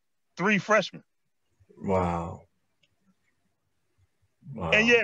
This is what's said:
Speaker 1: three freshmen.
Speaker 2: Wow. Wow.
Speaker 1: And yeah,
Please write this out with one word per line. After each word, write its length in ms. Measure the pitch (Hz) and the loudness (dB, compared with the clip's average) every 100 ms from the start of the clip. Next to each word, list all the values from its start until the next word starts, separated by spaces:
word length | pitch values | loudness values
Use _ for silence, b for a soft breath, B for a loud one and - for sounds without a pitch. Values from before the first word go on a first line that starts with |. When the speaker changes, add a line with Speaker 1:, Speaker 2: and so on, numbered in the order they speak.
| _ _ _ - | _ _ _ -4
Speaker 1:
three 220 | 185 208 | 0 0
freshmen. 440 | - 208 175 170 - _ _ _ _ _ _ - | 2 0 0 -8 -20 _ _ _ _ _ _ -10
Speaker 2:
Wow. 640 | - 95 87 85 85 95 - _ _ _ _ _ _ _ _ _ _ _ _ _ _ _ _ _ _ _ 165 | -2 0 0 -2 -6 -12 -18 _ _ _ _ _ _ _ _ _ _ _ _ _ _ _ _ _ _ _ -18
Wow. 180 | 165 170 | -10 -2
Speaker 1:
And 180 | 208 226 | 0 4
yeah, 140 | 240 | 2